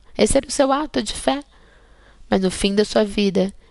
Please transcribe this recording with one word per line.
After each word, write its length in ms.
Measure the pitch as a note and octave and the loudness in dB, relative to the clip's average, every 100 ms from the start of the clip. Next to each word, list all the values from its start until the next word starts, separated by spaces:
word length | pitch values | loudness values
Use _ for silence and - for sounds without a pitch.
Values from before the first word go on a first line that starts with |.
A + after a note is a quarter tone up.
| - - | -12 0
Esse 220 | G#3+ C4+ | 2 2
era 80 | C#4+ | 0
o 40 | |
seu 220 | - C4+ | 0 0
ato 300 | C4+ D4+ C4 | 0 -2 -6
de 100 | G#3 | -6
fé. 320 | - - C#4 - - - - - - - - - | -4 -2 -4 -8 -20 -20 -20 -20 -20 -20 -20 -2
Mas 100 | G3 | 0
no 100 | F#3 | 0
fim 240 | - G3+ | 0 -2
da 120 | G3+ G#3+ | 0 0
sua 180 | A3+ | 2
vida, 480 | G#3 G#3 G3 F#3+ F#3+ - - | 0 0 0 0 -2 -4 -20